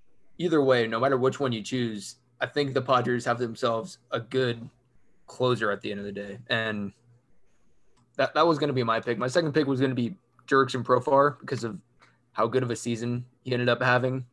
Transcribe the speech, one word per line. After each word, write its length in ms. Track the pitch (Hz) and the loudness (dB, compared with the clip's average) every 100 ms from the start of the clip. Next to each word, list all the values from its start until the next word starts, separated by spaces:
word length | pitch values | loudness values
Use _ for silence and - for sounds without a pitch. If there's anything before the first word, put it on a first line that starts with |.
| - - - - | -20 -20 -20 -6
either 240 | 170 156 | 0 4
way, 240 | 131 123 113 | 4 4 2
no 100 | 113 | 0
matter 180 | 135 131 | 0 2
which 220 | 131 131 | 0 0
one 140 | 135 | -2
you 100 | 113 | -4
choose, 540 | 101 127 117 104 - - _ - | -4 -4 -4 -6 -12 -18 _ -10
I 60 | 127 | -4
think 280 | 147 143 | -2 -2
the 80 | 131 | -2
Padres 420 | 131 127 123 123 | 0 0 2 -2
have 140 | 127 120 | -2 -2
themselves 600 | 117 113 120 117 107 - _ | -4 -4 -2 -2 -6 -16 _
a 80 | 120 | -8
good 500 | 107 131 123 120 117 _ _ _ _ _ - | -4 -2 -2 -4 -12 _ _ _ _ _ -16
closer 420 | - 127 113 107 | -2 0 2 0
at 100 | 101 | -2
the 100 | 104 | -6
end 80 | 101 | -8
of 60 | 101 | -8
the 60 | |
day. 260 | 101 101 120 - | -10 -12 -12 -4
And 440 | 117 110 104 98 - _ _ _ - _ _ _ _ _ _ _ - | -2 -2 -4 -8 -10 _ _ _ -20 _ _ _ _ _ _ _ -4
that, 180 | 131 | -2
that 120 | 151 170 | 2 2
was 120 | 147 | 2
gonna 140 | 147 | 0
be 100 | 127 | 0
my 160 | 117 113 | 0 0
pick. 160 | 120 113 | -2 -4
My 100 | 127 | 2
second 240 | 175 156 | 4 4
pick 140 | 156 139 | 4 2
was 140 | 131 | 2
gonna 140 | 135 | 2
be 220 | 127 117 - _ _ - | 0 -4 -6 _ _ 2
Jurickson 380 | 147 131 127 | 4 4 0
Profar 540 | 117 123 147 139 143 - | 2 2 4 4 4 0
because 240 | - 120 | -8 -6
of 140 | 117 95 _ _ _ _ _ | -6 -8 _ _ _ _ _
how 140 | - 117 | -2 0
good 160 | 127 | 0
of 80 | 123 | 0
a 60 | 113 | -4
season 480 | 120 113 120 120 123 _ | -4 -4 -4 -6 -8 _
he 100 | 127 | -4
ended 160 | 123 123 | 0 0
up 140 | 117 | 2
having. 420 | 127 123 127 131 123 | 2 2 2 -4 -8